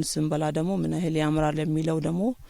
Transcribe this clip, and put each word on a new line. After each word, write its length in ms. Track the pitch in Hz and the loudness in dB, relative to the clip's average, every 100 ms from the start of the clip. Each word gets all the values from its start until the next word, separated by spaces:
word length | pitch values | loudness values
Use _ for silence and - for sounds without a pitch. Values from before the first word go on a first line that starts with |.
ስንበላ 400 | 156 151 156 151 151 | 0 -2 0 0 0
ደግሞ 200 | 156 175 190 | 0 -2 0
ምን 160 | 160 | 0
ያህል 220 | 160 170 156 | 0 0 0
ያምራል 400 | 151 156 151 156 | 2 2 2 0
የሚለው 400 | 156 156 160 160 | 0 0 2 0
ደግሞ 240 | 156 170 226 - | 0 0 0 -2